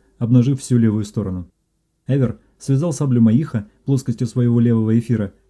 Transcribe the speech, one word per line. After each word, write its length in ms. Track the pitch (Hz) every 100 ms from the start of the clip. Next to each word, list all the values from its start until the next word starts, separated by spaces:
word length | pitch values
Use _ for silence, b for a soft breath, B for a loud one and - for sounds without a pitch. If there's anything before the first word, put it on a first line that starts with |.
| b _
обнажив 420 | 117 127 120 135
всю 160 | - 123
левую 280 | 113 107 104
сторону. 440 | 117 95 90 87 _ _ _ _ _ -
Эвер 340 | 139 120 - b b
связал 340 | - 135 175
саблю 280 | 127 143 120
Маиха 460 | 113 117 156 110 - b -
плоскостью 420 | 135 131 113 120
своего 320 | 127 120 120
левого 400 | 117 113 110 113
эфира 340 | 117 110 98 - _